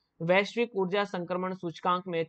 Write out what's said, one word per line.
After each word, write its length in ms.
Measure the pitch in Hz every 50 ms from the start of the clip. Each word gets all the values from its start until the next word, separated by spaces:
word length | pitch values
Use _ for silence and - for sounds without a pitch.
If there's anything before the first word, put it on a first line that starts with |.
| _ _ _ _
वैश्विक 540 | 165 165 185 196 208 190 - 226 240 226 -
ऊर्जा 280 | 190 190 180 185 208 202
संक्रमण 520 | 196 - 180 175 170 180 180 185 185 185
सूचकांक 520 | 185 - 170 160 - - 185 180 180 185 190
में 180 | 170 165 165